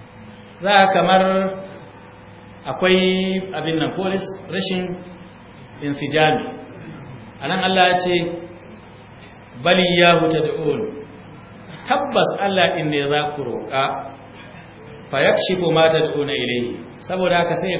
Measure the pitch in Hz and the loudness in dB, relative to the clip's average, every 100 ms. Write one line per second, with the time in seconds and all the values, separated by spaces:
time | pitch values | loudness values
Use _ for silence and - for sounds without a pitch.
0 | - - - - - - 180 202 190 180 | -20 -20 -20 -20 -20 -6 4 6 6 4
1 | 180 190 190 190 190 190 - - - - | 6 6 4 2 0 -4 -12 -16 -20 -20
2 | - - - - - - - 135 185 185 | -20 -20 -20 -20 -20 -14 -10 0 2 4
3 | 190 185 190 190 190 151 151 160 - - | 4 2 0 -2 -4 -6 -2 -2 -2 -2
4 | 190 190 - - - 190 190 185 180 180 | -4 -4 -6 -12 -8 -4 -2 -2 -4 -8
5 | - - - - - - - - 147 143 | -12 -18 -20 -20 -20 -20 -20 -10 -6 -6
6 | 143 151 156 131 - - - - - - | -2 2 4 2 -2 -12 -14 -16 -16 -16
7 | - - - - 180 185 185 185 180 180 | -16 -18 -18 -10 -4 -2 0 4 4 4
8 | 180 175 170 - - - - - - - | 2 0 -2 -6 -12 -16 -20 -20 -20 -20
9 | - - - - - 123 147 185 175 175 | -20 -20 -20 -20 -20 -4 2 4 4 6
10 | 175 170 160 151 - - 151 - - - | 6 6 4 0 0 -2 -2 -2 -4 -8
11 | - - - - - - - - - 285 | -14 -18 -20 -20 -20 -20 -18 -10 -2 0
12 | 277 220 151 - 196 190 170 190 151 143 | 2 2 2 0 0 2 2 2 -2 -2
13 | 143 147 147 - 127 107 - 131 117 - | 0 0 -2 -4 -6 -6 -4 -2 -2 -2
14 | - - - - - - - - - - | -10 -14 -20 -20 -20 -20 -20 -20 -20 -18
15 | - 135 175 - - 180 170 160 160 160 | -6 0 2 4 2 0 2 4 4 4
16 | 156 147 139 131 120 120 120 - - - | 0 0 -2 -2 -2 -2 -4 -6 -12 -16
17 | - 185 180 175 170 160 185 | -8 -2 2 2 2 0 -2